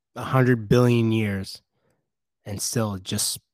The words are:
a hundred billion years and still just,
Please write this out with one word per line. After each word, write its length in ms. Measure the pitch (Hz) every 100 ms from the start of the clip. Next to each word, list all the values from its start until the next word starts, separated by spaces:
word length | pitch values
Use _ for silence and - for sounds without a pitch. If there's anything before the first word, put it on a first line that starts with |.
| _ 120
a 60 |
hundred 460 | - 131 123 123 104
billion 440 | 123 123 120 113
years 500 | 113 104 98 98 - _ _ _ _ _ _ _ _
and 160 | - 104
still 380 | - 120 110 95
just, 400 | 92 104 - - _